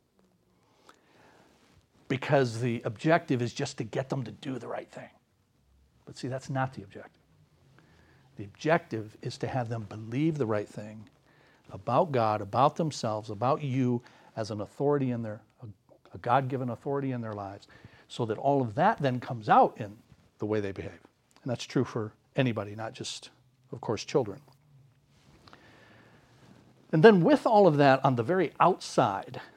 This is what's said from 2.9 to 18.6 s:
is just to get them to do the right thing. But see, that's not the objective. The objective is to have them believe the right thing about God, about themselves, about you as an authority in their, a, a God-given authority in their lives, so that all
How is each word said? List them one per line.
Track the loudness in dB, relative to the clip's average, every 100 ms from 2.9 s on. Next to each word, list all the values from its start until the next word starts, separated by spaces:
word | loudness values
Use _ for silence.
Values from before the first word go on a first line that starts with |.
| -4 2 2 2 -2
is | -2
just | -4 -8 -8
to |
get | -8 -6 -4
them | -6
to | -6
do | -10 -10 -10
the | -8
right | -12 -12
thing. | -16 -20 _ _ _ _ _ _ _ _ _
But | -20 -12
see, | -10
that's | -8 -6
not | -4 -4
the | -6
objective. | -16 -18 -20 _ _ _ _ _ _ _ _ _ _ _ _ -16
The |
objective | -16 -6 0 0 0 -8 -10 -12
is | -12 -8
to | -6
have | -4 -4
them | -8 -10
believe | -14 -8 -2 -2 0
the | -2
right | -2 -4
thing | -12 -16 -16 -20 _ _ _ _ _ -18
about | -10 -2 0 2
God, | 2 2 0
about | -2 2 2 2
themselves, | -4 -4 -6 -6 -8
about | -4 -2 -2
you | -2 -2 0 -2 -6 -20 -14 -10
as | -8
an | -8
authority | -10 -4 0 0 -2
in | -4
their, | -8 -12 -18 _
a, | -20 -20 _ -20 _
a | -10
God-given | 0 0 0 -4 -6
authority | -6 -6 -4 -4
in | -6
their | -6
lives, | -8 -10 -12 -20 -20 -20 -20 _
so | -6 -4
that | -2
all | 0 0